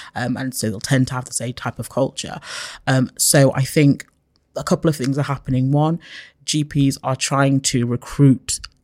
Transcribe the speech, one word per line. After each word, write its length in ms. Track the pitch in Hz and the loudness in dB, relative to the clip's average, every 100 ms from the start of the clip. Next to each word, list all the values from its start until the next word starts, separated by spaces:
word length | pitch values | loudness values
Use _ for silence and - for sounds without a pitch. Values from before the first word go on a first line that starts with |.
| - | -14
Um, 220 | - 123 127 | -8 -4 -4
and 180 | 131 | -6
so 160 | - 110 | -4 -4
they'll 120 | 107 | -6
tend 260 | - 131 131 | 0 2 2
to 60 | |
have 100 | 127 | -2
the 100 | 127 | -8
same 200 | - 120 | -8 -8
type 260 | 123 123 - | -8 -8 -8
of 80 | 120 | -8
culture. 540 | - 135 - - 131 - - - - - | -4 -4 -4 -12 -12 -14 -14 -14 -8 0
Um, 260 | 131 127 - | 0 0 -2
so 360 | - 151 135 | 2 6 6
I 80 | - | 4
think 440 | 131 - 143 - - _ _ _ _ - | 0 4 4 4 -4 _ _ _ _ -12
a 60 | - | -2
couple 240 | 180 165 | 0 0
of 80 | 151 | 0
things 200 | 135 139 | -2 -2
are 60 | |
happening. 480 | 143 135 - 127 131 | -2 -4 -2 0 2
One, 300 | 143 156 170 - - - _ | 2 2 0 -6 -20 -20 _
G 220 | - 156 147 | -4 -2 0
Ps 320 | 143 139 135 | 2 2 2
are 140 | 131 131 | -4 -4
trying 460 | - 139 139 139 | -2 0 2 2
to 240 | - 127 120 | 0 0 0
recruit 760 | 127 - - 139 123 - - - _ | -4 -6 4 6 6 0 -10 -10 _